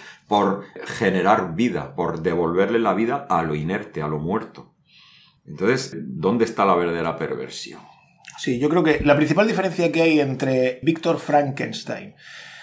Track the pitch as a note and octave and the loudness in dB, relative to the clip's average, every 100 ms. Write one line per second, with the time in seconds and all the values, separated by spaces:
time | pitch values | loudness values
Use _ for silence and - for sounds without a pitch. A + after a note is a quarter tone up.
0 | - - - G#2 G2 G2 - - - - | -16 -20 0 2 2 0 -8 -14 -12 -2
1 | G2+ F#2 F#2 A2 F#2 E2 A#2+ E2+ C#2 E2+ | 0 2 4 4 2 -2 0 -2 -6 -4
2 | E2 E2 E2+ E2+ E2 F2 G2 A#2 A2 F#2+ | -4 -2 -2 0 0 2 2 2 2 0
3 | A2+ C#3 - E2+ D#2+ D2+ D#2 G#2+ - D#2+ | 0 -2 0 0 0 -2 -2 -4 -6 -6
4 | D2+ D2+ D#2+ G#2+ - - - _ _ _ | -4 -4 -2 -4 -6 -14 -20 _ _ _
5 | - - _ _ - D2+ G2 C3+ - - | -20 -20 _ _ -18 -2 0 0 -2 -10
6 | - C2 F#2+ A#2 A2 - G2 F2 F2 E2+ | -10 -2 0 2 0 2 2 4 2 -2
7 | E2 D#2+ D#2 B1 C2 - - - - - | -2 -4 -6 -6 -8 -12 -14 -16 -20 -20
8 | _ _ - - - A#2+ D3 F3 D#3+ C#3+ | _ _ -20 -8 -4 0 2 4 4 4
9 | D3 D3 C#3+ E3+ A3 F#3 F#3+ E3+ E3 D#3+ | 4 6 4 4 2 0 -2 0 0 2
10 | E3 D3+ C#3 C3 C3+ B2+ B2+ B2+ D3 E3 | 4 4 2 -2 0 2 0 0 -2 0
11 | E3 E3 - D3 C#3+ C3+ A#2+ A2+ - F#2+ | 0 -2 2 2 2 -2 -6 -8 -8 -10
12 | G2 - - - - - | -12 -20 -20 -20 -18 -20